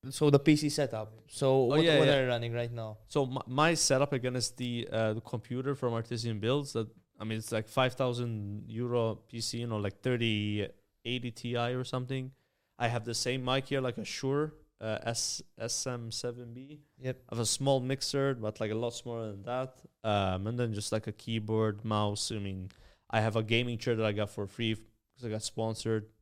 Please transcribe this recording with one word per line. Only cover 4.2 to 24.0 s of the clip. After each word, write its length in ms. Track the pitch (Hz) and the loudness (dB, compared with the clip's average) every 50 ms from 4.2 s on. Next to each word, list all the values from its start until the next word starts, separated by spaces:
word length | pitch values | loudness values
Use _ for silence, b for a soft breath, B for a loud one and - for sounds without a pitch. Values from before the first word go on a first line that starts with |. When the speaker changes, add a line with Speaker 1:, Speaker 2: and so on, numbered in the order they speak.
| 117 127 123 | -2 0 -2
Speaker 2:
is 160 | 127 117 - | 0 -2 -4
the, 380 | - - 127 123 120 120 117 - | -4 -6 -4 -4 -2 -4 -4 -2
uh, 220 | - 113 113 110 107 | 0 0 2 2 0
the 80 | 113 | -2
computer 540 | - - - 117 - - 120 123 127 139 139 | -4 -6 -8 -8 -6 -6 -6 -4 -2 -2 -2
from 180 | 131 - 123 117 | 0 -2 0 0
Artisan 460 | 113 110 - 127 113 117 117 110 104 | -2 -4 -4 -6 -4 -2 -4 -4 -2
Builds. 320 | 101 113 131 147 143 139 - | 0 0 0 0 -2 -2 -4
That, 160 | 117 113 - - - _ _ _ | -4 -4 -4 -8 -20 _ _ _
I 60 | _ 107 | _ -6
mean, 140 | 110 110 | -4 -4
it's, 160 | 110 107 - - | -4 -4 -2 -4
like, 160 | 107 107 - | -4 -4 -2
five 240 | - - 127 127 123 | 2 2 2 2 2
thousand 720 | - 135 127 123 120 123 120 117 110 101 101 101 104 - 110 | 0 0 0 0 -2 -4 -4 -4 -6 -6 -6 -8 -8 -10 -8
euro 460 | 110 113 120 120 120 120 117 113 110 | -6 -4 -4 0 2 2 2 2 0
P 240 | - _ _ - 117 | -4 _ _ -8 -6
C, 200 | 113 - - 117 | -6 -4 -4 -4
you 80 | 120 | -4
know, 100 | 120 113 | -2 -2
like, 240 | 107 101 101 - - | -2 -2 -2 -4 -2
thirty 680 | - 131 127 120 117 113 107 107 104 104 104 104 101 - - _ _ _ _ _ _ | 0 0 2 4 4 2 2 2 0 0 0 -2 -2 -4 -8 _ _ _ _ _ _
eighty 260 | 117 123 127 117 123 | -6 -4 -4 -4 -6
Ti 240 | 117 - - 123 120 | -8 -6 -6 -4 -2
or 300 | 120 120 120 123 127 127 | 0 0 0 -2 -2 -4
something. 460 | - - 127 127 123 135 131 127 131 - _ _ _ _ _ _ _ _ | -2 -4 -4 -2 -2 -4 -4 -4 -8 -12 _ _ _ _ _ _ _ _
I 120 | - - - | -2 -2 0
have 160 | 110 120 110 | 0 0 -2
the 80 | 120 117 | -2 -4
same 300 | - - 123 127 135 127 | -2 0 0 0 0 0
mic 240 | 127 127 135 135 | 0 0 0 0
here, 120 | - 139 139 | 0 -2 0
like, 180 | 131 127 113 | 0 0 -2
a 80 | - 107 | -4 -8
Shure, 480 | - - - - 135 139 143 151 156 151 - - _ _ _ | -8 -8 -4 -2 0 0 0 0 -2 -6 -14 -20 _ _ _
uh, 180 | 104 110 107 - - | -6 -4 -4 -2 -2
S-, 380 | 117 117 117 - - - - - - _ | -2 -2 -2 -2 -2 -4 -6 -10 -14 _
S 300 | - 113 120 - - - | -8 -6 -4 -4 -2 -2
M 240 | 131 123 120 117 113 | -4 -4 -6 -6 -8
seven 420 | 113 - - 120 120 123 123 120 117 | -8 -6 -6 -6 -6 -6 -12 -14 -14
B. 280 | 123 131 139 156 151 143 _ _ _ | -14 -14 -16 -18 -20 -20 _ _ _
Speaker 1:
Yep. 240 | 127 131 127 - - - | -6 -6 -6 -6 -8 -6
Speaker 2:
I 60 | 113 | -2
have 60 | 113 | 0
a 40 | 113 | 0
small 340 | 107 - - 135 139 139 131 | 0 0 2 4 4 4 4
mixer, 540 | 123 127 135 135 - - - 139 135 139 135 | 2 0 -2 -2 -2 -2 0 2 2 2 0
but, 260 | 117 110 107 110 - | -2 -4 -6 -4 -2
like, 120 | 113 107 | -4 -2
a 40 | 107 | -2
lot 180 | 113 120 117 - | -2 -2 -2 -4
smaller 380 | - - 123 117 117 113 107 | -6 -10 -8 -8 -6 -6 -8
than 120 | 101 98 98 | -8 -10 -8
that. 380 | 120 120 127 131 135 - - - - _ _ - | -6 -4 -4 -4 -6 -10 -18 -20 -20 _ _ 0
Um, 440 | 113 104 101 98 92 92 92 98 | 2 2 4 4 2 0 0 -2
and 120 | 107 120 120 | -4 -2 -2
then 140 | 123 117 107 | -2 -2 -2
just, 180 | 101 107 - | -4 -4 -2
like, 160 | - 110 - | -2 -2 -2
a 60 | - 104 | -4 -10
keyboard, 720 | - - - 113 113 107 107 113 110 110 110 101 104 107 | -8 -6 -4 -2 -2 -2 0 2 2 2 2 0 -2 -2
mouse. 460 | 110 107 104 104 104 101 101 - - 117 | 0 2 2 2 2 0 -2 -4 -4 -4
I 60 | 107 | -4
mean, 300 | 101 98 95 95 92 98 b b b b b b b b | -6 -6 -6 -6 -8 -10 b b b b b b b b
I 120 | - 110 | 0 2
have 160 | 107 113 104 | 2 2 2
a 60 | 113 110 | 0 2
gaming 340 | 107 117 117 123 123 120 | 2 2 2 2 0 -2
chair 180 | 113 - 131 117 | -2 0 0 0
that 100 | 110 | 2